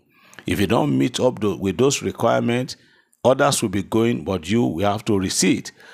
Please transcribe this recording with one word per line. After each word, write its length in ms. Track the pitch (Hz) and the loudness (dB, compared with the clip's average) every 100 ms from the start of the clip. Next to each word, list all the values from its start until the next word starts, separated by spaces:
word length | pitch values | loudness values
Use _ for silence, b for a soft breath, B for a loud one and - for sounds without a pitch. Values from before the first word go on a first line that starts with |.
| _ B B B - | _ B B B -6
If 140 | 85 | -2
you 80 | 95 | 0
don't 300 | 120 147 131 | 2 2 0
meet 220 | 135 - | 0 0
up 200 | 127 107 | 0 0
tho-, 180 | 104 73 | -4 -2
with 200 | 95 87 | -4 2
those 240 | 135 135 | 2 2
requirements, 760 | 104 - 117 123 117 120 131 - b b b b | -4 -2 0 2 0 -2 -4 -12 b b b b
others 380 | 117 131 143 127 | 2 4 2 2
will 80 | 113 | -2
be 140 | 101 | -4
going, 400 | 90 110 117 123 | -2 0 0 0
but 260 | 73 95 80 | -4 -6 0
you 140 | 113 | 0
will 260 | 120 80 101 | 0 0 -2
have 140 | 104 - | -2 0
to 140 | 101 | 0
recede. 520 | 95 - - - - B B | 0 0 0 0 -4 B B